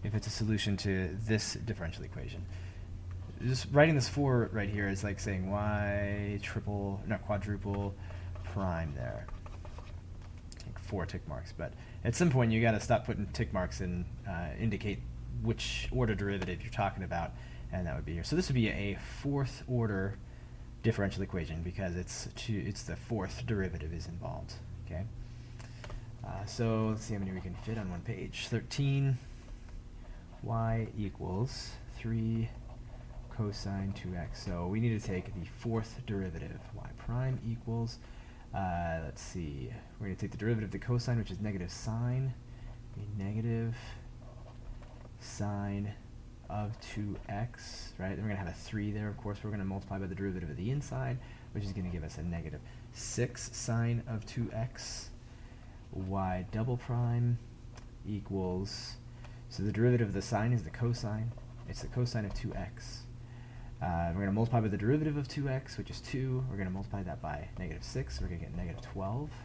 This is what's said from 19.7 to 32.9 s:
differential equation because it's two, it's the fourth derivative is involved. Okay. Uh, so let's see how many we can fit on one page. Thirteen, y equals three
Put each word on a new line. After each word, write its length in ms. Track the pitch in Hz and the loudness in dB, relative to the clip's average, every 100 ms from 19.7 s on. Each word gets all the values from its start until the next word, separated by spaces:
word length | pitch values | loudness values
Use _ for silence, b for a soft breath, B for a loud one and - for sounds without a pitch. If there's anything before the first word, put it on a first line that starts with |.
| 123 113 98 95 - B B B B B B | 2 4 4 2 0 B B B B B B
differential 400 | 117 110 98 92 | 2 6 4 4
equation 400 | 95 92 80 82 | 0 0 0 0
because 320 | 87 87 95 87 | -2 0 0 0
it's 320 | 87 - - - | -2 -4 -6 -6
two, 260 | - 104 65 | 0 0 0
it's 160 | 101 | -2
the 140 | - 82 | -4 -4
fourth 480 | - 113 95 - 120 | -2 0 0 -2 0
derivative 480 | 107 92 85 78 | 2 2 0 -2
is 140 | 82 80 | -4 -4
involved. 480 | 85 82 80 82 - - - - | -4 -4 -4 -6 -8 -8 -8 -4
Okay. 200 | 92 107 - B B B B B B B B B B 98 | -4 -4 -4 B B B B B B B B B B -6
Uh, 160 | 90 | -4
so 460 | 104 - 117 110 110 | -4 2 4 6 4
let's 160 | 107 - | 2 0
see 80 | |
how 80 | 104 | -2
many 100 | 95 | 0
we 80 | 92 | -2
can 160 | 90 90 | -4 -4
fit 140 | - 113 | -2 -2
on 120 | 95 | -2
one 120 | 87 | -2
page. 460 | 85 107 - - - | -2 -2 -4 -4 0
Thirteen, 680 | 113 113 - 139 139 139 123 - - - - - - - - B B B - | 0 0 2 4 6 6 4 0 -12 -10 -10 -10 -10 -10 -12 B B B -8
y 460 | 117 113 113 113 110 107 | 0 2 4 4 2 0
equals 720 | 104 - - 92 131 - - - - - | -2 -2 -2 2 2 0 -8 -8 -10 -6
three 520 | 113 113 113 113 113 - - - B | 0 2 4 2 2 -2 -10 -10 B